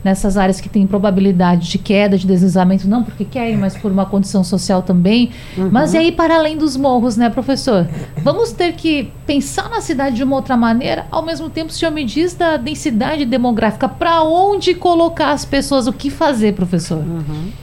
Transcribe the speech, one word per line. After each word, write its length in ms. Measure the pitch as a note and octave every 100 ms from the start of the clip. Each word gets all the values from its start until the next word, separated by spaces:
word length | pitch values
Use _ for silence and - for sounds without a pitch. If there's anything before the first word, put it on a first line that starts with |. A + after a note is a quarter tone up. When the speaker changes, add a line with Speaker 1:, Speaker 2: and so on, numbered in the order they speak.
Speaker 1:
nessas 320 | F#3+ F#3+ G#3 F#3+
áreas 240 | F#3+ F#3+
que 80 | -
têm 180 | G#3 G3
probabilidade 840 | G3+ G#3 F#3+ G3 F3+ F3+ F3 E3+
de 80 | F#3+
queda, 400 | - G3+ G#3 G3
de 100 | F#3
deslizamento, 640 | F#3 F#3+ F#3 F3+ F#3+ F#3+
não 160 | A3+ A3+
porque 180 | -
querem, 320 | G#3+ B3+ A#3 G#3+
mas 220 | G3 -
por 120 | G#3+
uma 160 | F#3+ F#3+
condição 380 | G3 F#3+ G3+
social 380 | F3+ F#3+ - F#3+
também. 500 | F3+ F3+ F3+ A3+ A#3+ - - -
Speaker 2:
Uhum. 120 | F#3
Speaker 1:
Mas 220 | A3+ D4
e 40 | D#4+
aí, 140 | E4
para 240 | E4+ E4 E4
além 220 | D#4 D#4
dos 180 | D4+ B3+
morros, 400 | C#4 B3 B3 A3
né, 140 | A#3+
professor? 580 | C4 C4+ C4+ - G3+ E3+ - - -
Vamos 300 | F#3 E4 A#4
ter 220 | - F4
que 360 | E4 D#4+ D4+ A#3+ - -
pensar 440 | C#4+ C#4 - F#4+
na 100 | A4+
cidade 380 | - C4+ C#4 A#3
de 80 | C4+
uma 100 | C4+
outra 220 | C4 A#3+
maneira. 480 | A#3 A3+ C#4 - -
Ao 140 | -
mesmo 260 | D#4+ D#4 D#4
tempo, 220 | - D#4+
o 20 |
senhor 180 | - E4
me 120 | D#4
diz 300 | C4 B3+ F4
da 240 | - E4+ D4+
densidade 640 | A#3+ D#4 - A3 C4 D4+
demográfica. 640 | C4+ B3+ B3 A3+ A3 G#3+ C4
Pra 360 | - E4+ E4
onde 520 | D#4 E4+ G4 G4+ F4+ F4
colocar 560 | F#4 E4+ E4 E4 D4
as 140 | C#4+ -
pessoas? 420 | C#4 C#4+ C4+ A#3+
O 60 |
que 160 | - -
fazer, 440 | - D#4+ B3+ G#3+
professor? 440 | G3+ F3+ F3+ E3+ D#3+
Speaker 2:
Uhum. 520 | D3 E3 D3 D3+ F3 A#3